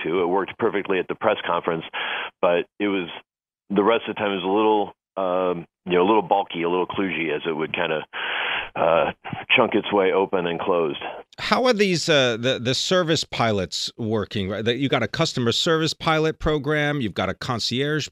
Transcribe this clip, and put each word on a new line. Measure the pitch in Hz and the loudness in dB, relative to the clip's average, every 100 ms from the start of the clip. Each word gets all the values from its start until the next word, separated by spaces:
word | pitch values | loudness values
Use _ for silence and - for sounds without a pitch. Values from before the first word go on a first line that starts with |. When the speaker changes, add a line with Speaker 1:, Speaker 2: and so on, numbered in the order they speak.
Speaker 1:
to. | 80 92 | -2 0
It | 87 | 2
worked | 98 87 - | 0 -2 -2
perfectly | 113 98 92 95 | 0 0 0 -2
at | 80 | -2
the | |
press | 85 107 101 | -2 0 0
conference, | - 85 87 82 - - - - - - | 0 -2 0 -4 -4 -8 -6 -8 -10 0
but | 90 87 - - | 2 2 -2 -4
it | 104 | -2
was, | 98 82 - - _ _ _ - | -2 -4 -10 -20 _ _ _ -2
the | 101 | 2
rest | 101 113 - | 4 2 0
of | |
the | 104 | -4
time | 101 | -2
it | 98 | -2
was | |
a | 92 | 0
little, | 104 110 107 98 - _ - | 2 4 4 0 -8 _ -4
um, | 95 92 92 87 80 _ | 0 0 0 -2 -8 _
you | 92 | 0
know, | 90 | 4
a | 95 | 4
little | 110 | 4
bulky, | 87 101 - 85 | 4 2 0 -4
a | 85 | -2
little | 90 87 | 0 -2
kludgy, | - 95 80 80 76 | -2 -2 -2 -2 -4
as | 82 | -4
it | |
would | 76 78 | -4 -4
kinda, | 90 82 78 - - - - - - - | -2 -2 -4 -6 -8 -6 -6 -4 -6 -6
uh, | - 82 82 71 - - - - | 0 2 4 2 -4 -10 -8 0
chunk | - 110 | 2 4
its | 107 - | 0 0
way | 101 95 | 2 2
open | 90 98 95 85 | 2 2 0 -2
and | 82 | -2
closed. | - 87 78 69 - - - - | -2 0 0 -4 -10 -12 -16 -8
Speaker 2:
How | - 214 254 | -2 2 2
are | |
these, | 202 202 165 - | 4 2 2 4
uh, | 147 123 113 | 4 4 2
the, | 123 117 | 0 0
the | 120 | 0
service | 127 - 180 165 160 | -2 2 2 2 0
pilots | - - 117 101 87 - - - | -2 0 2 2 -2 -4 -6 -4
working? | 110 110 92 104 95 | -2 -2 -2 -4 -4
Right? | 101 | -2
That | 113 123 | -2 0
you | 135 | 0
got | 139 | 0
a | 113 | 0
customer | - 160 - 117 | -2 -2 0 0
service | - 175 160 160 | 2 2 2 0
pilot | - 165 156 156 156 | -2 0 2 0 0
program, | 165 151 135 151 147 147 | -2 0 0 0 0 0
you've | 107 | -2
got | 95 92 | -2 -2
a | |
concierge | 90 - 117 - 120 143 151 - | -2 -4 -4 -2 -2 -2 -2 -4